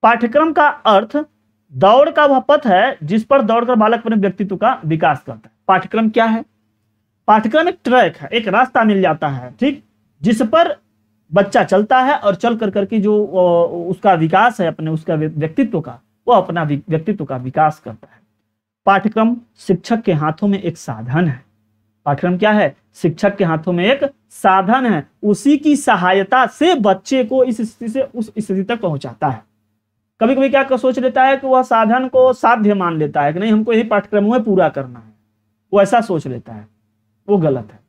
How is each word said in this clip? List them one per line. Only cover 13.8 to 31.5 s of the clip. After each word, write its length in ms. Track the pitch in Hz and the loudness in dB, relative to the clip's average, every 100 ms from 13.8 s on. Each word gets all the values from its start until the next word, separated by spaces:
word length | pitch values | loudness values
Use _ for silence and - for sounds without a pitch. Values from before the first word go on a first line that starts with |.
| 170 | -6
उसका 240 | 185 214 | -2 2
विकास 460 | 180 160 185 233 226 | 2 2 2 2 0
है 80 | 175 | -6
अपने, 220 | - 156 | -4 -6
उसका 240 | 160 156 | -6 -4
व्य-, 180 | 160 156 151 | -4 -4 -4
व्यक्तित्व 440 | 156 156 240 175 | -6 -2 -2 -2
का, 200 | 123 120 _ _ - | -8 -16 _ _ 0
वो 60 | |
अपना 280 | 233 185 170 | 2 2 -4
वि-, 260 | 151 143 - | -4 -4 -4
व्यक्तित्व 360 | 160 160 202 | -6 -4 -6
का 120 | 147 131 | -6 -8
विकास 420 | 127 143 156 151 | -8 -2 -2 -2
करता 300 | - 107 - | -16 -18 -20
है। 80 | _ _ _ _ _ _ _ - | _ _ _ _ _ _ _ 0
पाठ्यक्रम 500 | 196 202 220 220 240 _ _ | 0 0 -2 -2 -2 _ _
शिक्षक 440 | - 180 - 226 | -4 -4 -2 -4
के 120 | 226 | -2
हाथों 360 | 160 151 156 208 | -2 -2 -2 -2
में 140 | 196 | -2
एक 160 | 175 160 | -4 -10
साधन 500 | - 113 120 147 175 | -12 -12 -4 -2 -2
है। 160 | 127 _ _ _ _ _ _ | -4 _ _ _ _ _ _
पाठ्यक्रम 340 | - 143 180 180 | -6 -4 -2 0
क्या 120 | 208 | 2
है? 260 | 214 165 - _ | 2 0 -4 _
शिक्षक 420 | _ 180 160 202 196 | _ -6 -2 -4 -2
के 80 | |
हाथों 280 | 180 156 160 | -2 -2 -2
में 120 | 175 | -2
एक 260 | 185 214 - - _ | 0 0 -2 -8 _
साधन 560 | - 202 190 185 247 254 | -4 2 2 2 0 0
है, 240 | 180 - _ | -2 -4 _
उसी 340 | 208 202 277 294 | -2 0 2 0
की 200 | 302 285 | 2 0
सहायता 680 | - 208 180 190 196 254 247 | 0 0 2 0 2 0 0
से 280 | - 320 | 0 0
बच्चे 500 | 339 208 190 - 269 | 2 0 0 -2 -2
को 200 | 226 262 | 0 0
इस 160 | 254 226 | 0 -2
स्थिति 320 | 226 _ 233 | -6 _ -8
से 100 | 247 | -6
उस 300 | 262 247 214 - | -6 -6 -10 -8
स्थिति 240 | 214 190 | -6 -6
तक 180 | 196 233 | -4 -4
पहुंचाता 480 | 190 147 131 117 147 | -4 -6 -10 -6 -6
है। 140 | 120 _ _ _ _ _ _ _ _ | -6 _ _ _ _ _ _ _ _
कभी-कभी 280 | 226 262 269 | 0 2 2
क्या 280 | 269 269 262 | 2 0 0
सोच 220 | 262 262 | 0 0
लेता 260 | 254 254 | -2 2
है 120 | 262 269 | 2 2
कि 100 | |
वह 160 | 269 | 2